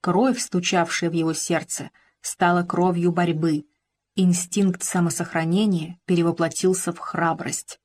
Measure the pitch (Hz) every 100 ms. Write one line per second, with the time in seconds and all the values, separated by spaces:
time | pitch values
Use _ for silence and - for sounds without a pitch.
0 | - 180 262 247 - 180 175 185 170 -
1 | 170 165 160 160 - 165 - - - _
2 | _ _ - - 175 175 175 170 185 175
3 | 175 170 170 156 165 151 - _ _ _
4 | _ - 185 175 - - 196 180 - 185
5 | 170 - 170 165 160 180 214 180 160 -
6 | - 175 170 170 165 - 185 185 - 170
7 | - - 165 160 135 - - -